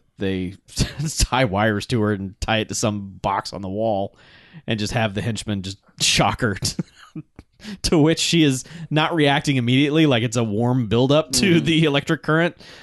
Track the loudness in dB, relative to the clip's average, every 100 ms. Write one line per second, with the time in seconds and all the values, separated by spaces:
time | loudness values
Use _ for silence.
0 | _ -6 -4 -2 -6 -10 _ -6 -6 -4
1 | -6 -2 0 0 0 2 2 0 -2 0
2 | 0 -2 -6 -8 -2 -2 -2 -2 -2 -2
3 | -8 -6 -4 -4 -6 -10 -8 -4 -2 -2
4 | -4 -10 -20 -20 -20 -16 -6 -4 -2 -2
5 | -2 -2 -6 -6 -6 -6 -6 -14 _ -4
6 | 0 2 2 2 -2 -2 -6 -6 -10 _
7 | -18 -18 -18 -20 -20 _ -16 -8 0 4
8 | 4 2 2 4 4 2 -6 -16 -4 0
9 | 0 2 2 2 0 0 2 2 4 4
10 | 4 2 0 -2 -2 0 0 0 2 2
11 | 4 2 2 0 4 4 4 2 2 0
12 | 0 -2 2 2 2 -2 -18 -20